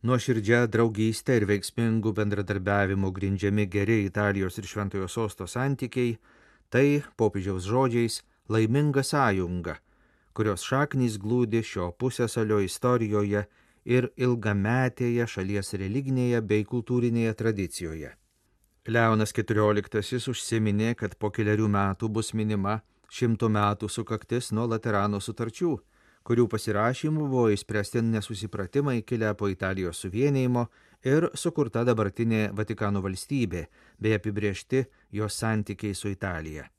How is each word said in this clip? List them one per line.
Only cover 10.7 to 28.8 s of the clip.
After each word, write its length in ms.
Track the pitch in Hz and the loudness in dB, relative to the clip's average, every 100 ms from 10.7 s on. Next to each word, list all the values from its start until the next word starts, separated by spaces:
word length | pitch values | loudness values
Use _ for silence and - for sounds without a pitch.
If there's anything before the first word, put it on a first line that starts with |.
| 131 147 135 123 107 | 0 0 0 0 -2
glūdi 460 | 104 123 120 113 | -2 0 2 0
šio 280 | 107 - 87 | -2 -4 -6
pusiasalio 680 | - 127 - 117 - 107 107 | -2 -4 -2 -2 0 2 2
istorijoje 840 | 95 - 123 123 110 104 104 104 101 _ _ _ | 0 -2 2 2 2 0 2 0 -2 _ _ _
ir 260 | - 123 123 - | 0 2 2 -2
ilgametėje 1080 | 127 120 107 101 101 123 127 - 123 120 117 | 0 0 0 0 2 2 0 0 -2 0 -2
šalies 460 | - 95 101 95 98 | -2 -4 -4 -4 -6
religinėje 640 | 95 117 135 131 123 120 | -4 -4 -2 0 2 0
bei 240 | 107 107 104 | 2 0 0
kultūrinėje 680 | 123 110 123 120 117 113 110 | -4 0 0 2 2 0 0
tradicijoje. 800 | 113 104 90 - 82 80 69 - _ _ _ _ _ _ | -2 0 -4 -4 -8 -8 -12 -16 _ _ _ _ _ _
Leonas 480 | - 113 113 110 107 | -2 4 4 4 2
keturioliktasis 920 | - 104 107 107 104 101 110 101 123 123 | -2 0 4 4 2 0 -4 -2 -4 -4
užsiminė, 720 | 120 - 113 107 101 110 120 | -6 -2 0 2 2 0 -2
kad 160 | 104 | -6
po 140 | - 104 | -4 -6
kelerių 380 | 101 107 107 107 | 0 0 2 2
metų 380 | 101 98 95 113 | 2 2 0 -2
bus 220 | 107 110 | -2 -2
minima 460 | 110 107 104 98 110 _ _ _ | -2 -2 0 0 -4 _ _ _
šimto 400 | - 120 110 117 | -2 0 2 2
metų 400 | 107 104 104 104 | 4 2 2 -4
sukaktis 640 | - 107 110 - 120 - | -6 -6 -6 -2 -4 -2
nuo 140 | 107 117 | -2 0
Laterano 540 | 113 117 104 101 101 | -2 2 2 2 -2
sutarčių, 540 | - - 113 - 175 123 _ _ _ _ - | -6 -6 -8 -2 -2 -2 _ _ _ _ 0
kurių 200 | 120 113 | 4 4
pasirašymu 800 | 110 - 101 113 127 156 156 147 | 2 -2 2 2 0 -2 0 0
buvo 160 | 131 113 | 4 4
išspręsti 480 | 101 - 107 101 120 | 2 0 -4 -2 0
nesusipratimai 1000 | 117 110 101 104 104 101 95 139 | 0 0 -4 -8 -8 -6 -4 -2